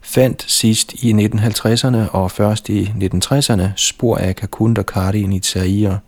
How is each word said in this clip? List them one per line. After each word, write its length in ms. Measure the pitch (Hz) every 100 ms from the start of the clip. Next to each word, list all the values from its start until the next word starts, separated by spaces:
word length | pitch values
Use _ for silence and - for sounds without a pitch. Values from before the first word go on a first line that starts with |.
fandt 440 | - - 127 - -
sidst 460 | - 113 110 - -
i 100 | 120
nitten 260 | 107 104 113
halvtredserne 720 | 110 110 110 117 131 120 107
og 200 | 95 92
først 380 | - 104 107 -
i 240 | 107 101
nitten 260 | 107 95 92
tresserne 520 | - 139 139 110 95 98
spor 400 | - - 120 110
af 200 | 92 95
Kakunda 460 | 107 - 110 113
Kari 380 | 101 - 95 101
i 200 | 98 98
Zaire. 560 | - - 92 101 104 95